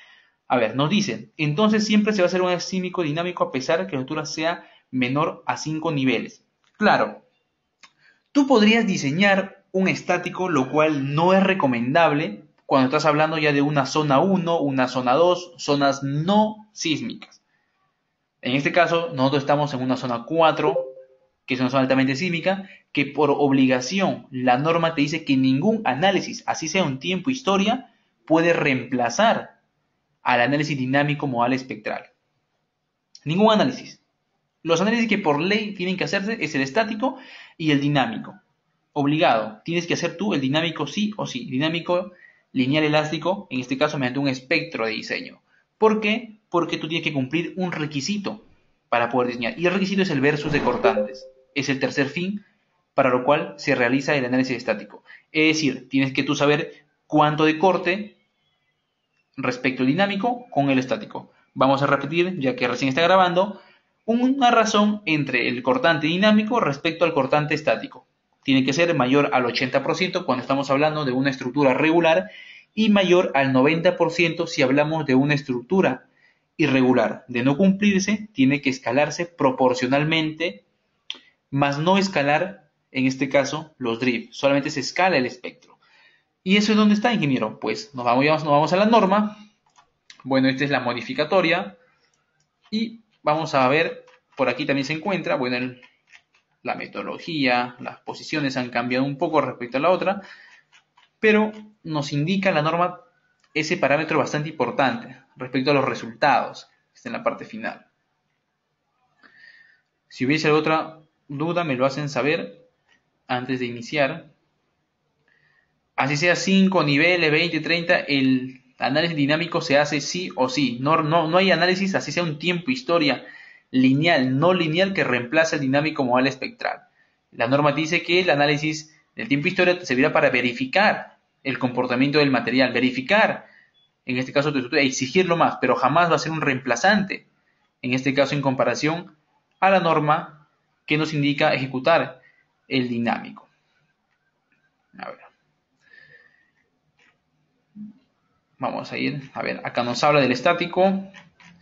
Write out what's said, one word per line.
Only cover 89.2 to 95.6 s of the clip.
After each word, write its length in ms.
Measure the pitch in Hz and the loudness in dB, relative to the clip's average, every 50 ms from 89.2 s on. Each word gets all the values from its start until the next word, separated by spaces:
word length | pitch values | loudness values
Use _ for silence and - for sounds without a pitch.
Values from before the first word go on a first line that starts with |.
| 214 208 - - - _ _ _ _ _ _ _ _ _ _ _ _ - - _ - | 0 -2 -4 -12 -20 _ _ _ _ _ _ _ _ _ _ _ _ -20 -20 _ -6
Bueno, 240 | 127 135 131 131 135 | -2 0 2 2 2
esta 160 | 131 135 147 | 0 0 0
es 60 | 143 | 0
la 100 | 143 127 | 0 0
modificatoria. 960 | 123 120 120 120 113 120 127 139 151 151 196 185 175 165 170 180 202 202 - _ _ _ _ _ _ _ _ _ _ _ _ _ _ _ _ _ _ _ | 0 -2 -4 -4 -6 -6 -4 -4 -2 0 2 2 2 2 2 0 -2 -6 -12 _ _ _ _ _ _ _ _ _ _ _ _ _ _ _ _ _ _ _
Y 300 | 214 220 226 - - - _ _ _ _ | -6 -6 -6 -6 -8 -14 _ _ _ _
vamos 320 | - 147 151 160 156 - 151 | -2 -2 0 0 -2 -2 0
a 140 | 139 131 127 | 2 2 4
ver, 380 | 139 160 175 185 - - - _ _ _ _ _ _ | 2 2 0 -2 -6 -10 -18 _ _ _ _ _ _
por 120 | - 135 123 | -4 -2 -2
aquí 160 | 123 151 147 | -2 -2 -4
también 220 | 143 135 139 135 | -2 -2 -2 -4
se 80 | 135 156 | -4 -6
encuentra, 420 | 156 - 202 190 170 151 170 170 | -6 -6 -4 -4 -4 -4 -4 -4
bueno, 200 | 156 127 127 127 | -4 -4 -4 -4
el, 260 | 123 | -4